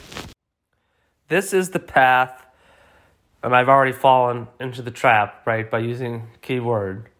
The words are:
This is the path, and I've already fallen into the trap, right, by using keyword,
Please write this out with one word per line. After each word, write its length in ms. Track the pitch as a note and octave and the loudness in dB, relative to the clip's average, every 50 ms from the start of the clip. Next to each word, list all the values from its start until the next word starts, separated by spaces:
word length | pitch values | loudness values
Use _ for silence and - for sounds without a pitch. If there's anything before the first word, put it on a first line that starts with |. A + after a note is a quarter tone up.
| - - - - - - - _ _ _ _ _ _ _ _ _ _ _ _ _ _ _ _ _ _ - | -20 -18 -16 -16 -16 -16 -20 _ _ _ _ _ _ _ _ _ _ _ _ _ _ _ _ _ _ -4
This 240 | D#3 F#3+ - - | -4 -2 -2 0
is 200 | G3 F#3+ F#3 F3+ | -2 -2 -2 -2
the 60 | - E3 | -4 -8
path, 680 | - - - C#3+ C3 B2+ B2+ B2+ B2+ B2+ - - - _ _ _ _ _ _ _ _ _ _ _ _ _ _ _ _ _ _ _ | -6 -2 2 4 4 4 4 4 2 0 -4 -12 -20 _ _ _ _ _ _ _ _ _ _ _ _ _ _ _ _ _ _ _
and 120 | - A#2+ B2 | -2 2 2
I've 140 | B2+ B2 C3 | 4 4 6
already 240 | C3+ C#3 C3+ C3 | 6 4 4 2
fallen 560 | B2 - - C3+ C3 B2+ B2 B2 A#2+ A#2+ A#2 A#2 - - | 0 2 2 4 4 4 2 0 -2 -4 -8 -12 -14 -12
into 220 | B2 B2+ A#2 A#2+ | -12 -12 -12 -12
the 100 | A#2 A#2+ | -12 -14
trap, 560 | A#2 - - C3 A2+ G#2+ G#2 G2+ - - - | -6 -2 2 2 4 2 2 -2 -6 -8 -6
right, 240 | A#2+ A2+ A2 A2 - | -4 -4 -4 -4 -4
by 100 | - A2+ | -4 -4
using 480 | A2+ A#2+ A#2+ B2 C3 A#2+ A#2 A2+ A2+ A2+ - _ | -4 -4 -6 -6 -8 -8 -8 -10 -12 -16 -20 _
keyword, 680 | - - C3 B2 A#2 A#2+ A#2 G#2+ G2+ F#2+ F#2+ G#2+ A2 - _ _ | -10 -6 -6 -4 -4 -2 -4 -4 -4 -6 -8 -10 -14 -18 _ _